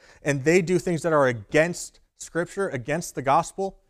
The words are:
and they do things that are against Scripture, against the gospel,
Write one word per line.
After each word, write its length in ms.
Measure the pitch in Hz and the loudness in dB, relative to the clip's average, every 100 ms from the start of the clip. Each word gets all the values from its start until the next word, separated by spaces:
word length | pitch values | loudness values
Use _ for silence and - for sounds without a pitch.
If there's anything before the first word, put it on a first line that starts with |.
| _ _ | _ _
and 220 | - 143 | -4 0
they 160 | 139 180 | 2 4
do 180 | 170 180 | 4 0
things 240 | - 165 | 0 -2
that 100 | 170 | 0
are 140 | 151 131 | 2 2
against 760 | 120 98 151 170 175 - _ _ - | 0 0 2 2 -2 -12 _ _ -20
Scripture, 500 | - 165 175 - 190 | -10 -6 -6 -4 -4
against 460 | 135 120 156 - | -4 -6 -6 -6
the 80 | - | -4
gospel, 560 | 131 147 - - 190 - | 0 2 0 -6 -8 -10